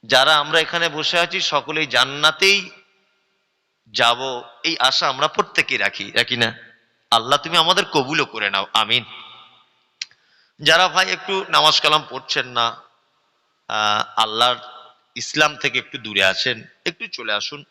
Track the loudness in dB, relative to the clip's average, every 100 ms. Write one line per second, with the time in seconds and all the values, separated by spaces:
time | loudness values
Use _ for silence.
0 | 2 4 6 4 2 0 0 -2 -2 -2
1 | -2 0 0 -2 -2 -2 -2 -6 -2 2
2 | 0 2 0 2 2 2 -2 -18 _ _
3 | _ _ _ _ _ _ _ _ _ 0
4 | 2 2 -2 -8 -10 -8 -6 0 0 2
5 | -2 0 -2 0 -4 -2 -2 0 -2 -4
6 | -6 -2 -2 0 -2 -4 -20 _ _ _
7 | _ 0 2 -2 0 0 2 2 2 0
8 | 0 0 -2 -2 -2 -2 -2 0 2 0
9 | -2 -18 -20 -20 -20 _ _ _ _ _
10 | -18 _ _ _ _ _ 2 4 4 2
11 | 0 -2 -4 -4 0 2 4 4 2 2
12 | 0 -12 -6 -4 -4 -2 -2 -4 -20 _
13 | _ _ _ _ _ _ _ -2 0 0
14 | -2 -2 -2 2 0 0 -8 -20 -20 _
15 | _ -14 -8 0 0 2 -4 -4 -6 -12
16 | -4 2 2 2 -4 -4 -10 _ -10 -10
17 | -14 -10 -4 -4 -4 -12 -18